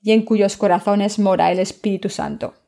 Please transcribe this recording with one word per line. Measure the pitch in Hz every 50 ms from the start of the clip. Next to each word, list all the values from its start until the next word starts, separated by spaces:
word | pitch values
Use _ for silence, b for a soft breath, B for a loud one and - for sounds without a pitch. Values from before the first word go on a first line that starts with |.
y | _ 208
en | 220 226
cuyos | 220 - 226 208 208 202 -
corazones | - - 202 175 196 - 208 202 202 196 202 202 -
mora | 202 196 190 180 165 170
el | 156 175
Espíritu | 185 196 - _ - 214 196 185 - 196
Santo. | - - - 147 220 220 - 104 - _ _